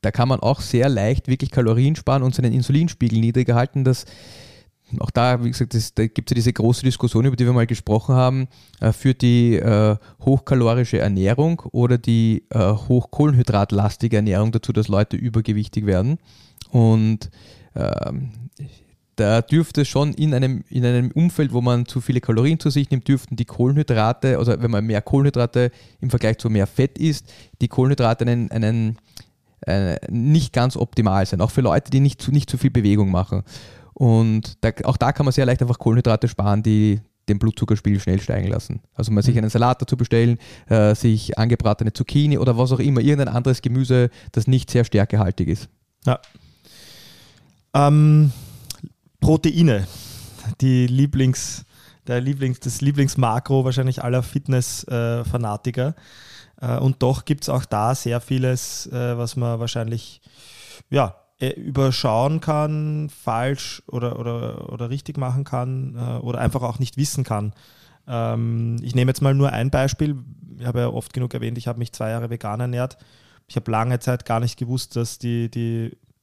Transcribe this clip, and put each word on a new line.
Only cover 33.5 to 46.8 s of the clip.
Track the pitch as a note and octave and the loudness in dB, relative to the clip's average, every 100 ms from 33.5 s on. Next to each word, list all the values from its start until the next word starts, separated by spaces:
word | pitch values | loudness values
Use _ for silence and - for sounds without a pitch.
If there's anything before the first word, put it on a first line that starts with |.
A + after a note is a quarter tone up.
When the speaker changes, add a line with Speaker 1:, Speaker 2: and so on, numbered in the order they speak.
| - - - - | -18 -20 -20 -20
Speaker 1:
Und | - B2+ A2+ A2+ A2 G#2 - | 0 2 4 4 0 -4 -4
da, | - - | -4 -2
auch | - C3+ | -2 0
da | B2 | 0
kann | - C#3 | 0 0
man | |
sehr | B2+ | 2
leicht | C3 B2+ | 2 0
einfach | A#2+ A#2+ | 0 0
Kohlenhydrate | - A#2 B2 A2 A#2 | 2 2 2 0 0
sparen, | - G2+ G#2 | -2 0 2
die | A2 G#2+ G#2+ G#2 - _ - | 2 2 2 0 -4 _ -4
den | G2+ | 0
Blutzuckerspiegel | A2 - - G#2+ - G2+ | 0 -2 -2 0 0 0
schnell | - F#2+ | 0 -2
steigen | - - F#2 | -2 -4 -2
lassen. | A2 - - _ | -4 -6 -12 _
Also | - A2 | -6 0
mal | G#2 | 2
sich | G#2 | 2
Speaker 2:
Mhm. | B2+ | 2
Speaker 1:
einen | G#2+ | 0
Salat | A#2 A#2+ B2+ | 2 2 0
dazu | B2 B2+ | -2 -2
bestellen, | A#2+ A#2 A#2 A#2 - - - | 0 2 4 0 -6 -20 0
äh, | A2+ G#2 | 4 4
sich | G#2+ A#2+ A2 - - | 4 2 2 -2 -2
angebratene | A2+ A#2+ A2 G#2+ A2 | 0 2 0 0 -2
Zucchini | - - C#3+ D3 C#3 | -2 -2 2 2 2
oder | B2+ A#2 | 2 2
was | B2+ | 0
auch | B2+ | 2
immer, | A#2 C3 | 2 2
irgendein | B2 D3 C3 | 2 2 0
anderes | A#2+ B2+ B2+ | 0 0 0
Gemüse, | A#2+ B2+ B2+ B2+ A#2+ - - | 0 -2 2 2 2 -2 -6
das | - A2+ | -2 2
nicht | C3 - | 0 2
sehr | B2 | 0
stärkehaltig | A#2 G#2 G#2 G#2+ F#2 - E2 | 2 2 2 2 0 0 -2
ist. | F#2+ - _ _ _ - | -2 -6 _ _ _ -2
Speaker 2:
Ja. | B2 _ - _ _ _ - | -2 _ -20 _ _ _ -20